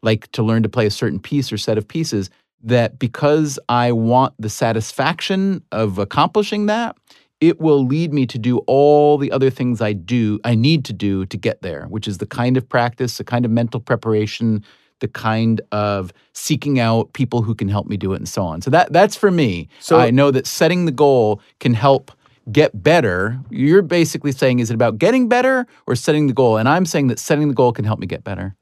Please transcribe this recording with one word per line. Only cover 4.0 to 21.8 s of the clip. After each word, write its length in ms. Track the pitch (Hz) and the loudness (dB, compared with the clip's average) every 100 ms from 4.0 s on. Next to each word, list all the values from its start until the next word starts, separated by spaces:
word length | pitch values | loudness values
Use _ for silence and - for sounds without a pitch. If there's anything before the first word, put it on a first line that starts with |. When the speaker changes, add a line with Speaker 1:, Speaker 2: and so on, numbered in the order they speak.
| 113 123 131 _ | 2 2 0 _
Speaker 1:
the 120 | 110 | -8
satisfaction 1120 | - 117 113 107 - 139 - - 190 190 185 _ | -2 -2 -2 -4 -4 -4 -2 -4 -2 0 -4 _
of 260 | 104 110 95 | -4 -4 -2
accomplishing 680 | 101 - 160 208 208 208 208 | -4 0 0 0 -2 -2 -2
that, 280 | 214 233 - _ _ _ _ | -2 -4 -8 _ _ _ _
it 220 | 160 165 | 2 2
will 240 | 156 143 | 2 2
lead 300 | 131 147 165 | 2 0 -2
me 100 | 143 | -2
to 140 | 127 127 | -2 -2
do 200 | 117 123 | -2 -2
all 580 | - 135 143 147 147 147 | 2 4 6 6 6 4
the 120 | 143 | 0
other 200 | 131 131 | 0 0
things 320 | 127 127 113 | 0 -2 0
I 100 | 110 | -2
do, 480 | 104 87 123 110 104 | -4 -2 0 0 -2
I 120 | 117 | 0
need 320 | 113 127 160 131 | 2 2 2 -2
to 80 | |
do 320 | 98 101 98 95 | -6 -2 -2 -4
to 100 | 101 | -6
get 240 | 98 - | -6 -6
there, 240 | 92 76 85 | -8 -10 -8
which 180 | 104 101 | -10 -8
is 80 | 92 | -8
the 80 | |
kind 320 | - - 123 127 | -8 -4 0 0
of 100 | 123 | 0
practice, 520 | 127 120 117 123 - | -2 -2 -2 -8 -6
the 60 | |
kind 200 | - 123 | -6 -2
of 60 | 120 | 0
mental 280 | 113 117 120 | 0 -2 -6
preparation, 840 | - 120 113 107 107 - 117 107 - _ _ _ | -4 -4 0 0 -2 -2 -2 -2 -6 _ _ _
the 80 | 104 | -10
kind 520 | - 113 110 113 110 - | -6 -4 0 0 -2 -2
of 440 | 104 104 101 92 - _ | -4 -2 -2 -6 -12 _
seeking 480 | - - 151 143 135 | -14 -4 -4 -2 0
out 320 | 117 113 110 | 2 0 -2
people 300 | - 131 120 | -4 -2 -2
who 120 | 110 | -2
can 140 | 113 98 | -4 -2
help 200 | 104 - | -4 -4
me 100 | 101 | -6
do 160 | 95 | -4
it 20 | 95 | -6
and 120 | - | -8
so 140 | - | -6
on. 200 | 90 80 | -6 -6
So 80 | 113 | 0
that, 200 | 156 - | 2 2
that's 260 | 156 208 - | 4 2 2
for 140 | 202 | 0
me. 380 | 175 131 87 78 _ | 2 0 -2 -8 _
Speaker 2:
So 180 | - 160 | 2 4
Speaker 1:
I 120 | 123 | 4
know 200 | 123 143 | 4 4
that 160 | 131 - | 2 -2
setting 400 | - 165 180 170 | 0 0 2 -2
the 60 | |
goal 500 | 127 147 131 107 104 _ _ | 2 4 4 2 0 _ _
can 140 | 135 | 0
help 360 | 117 | 2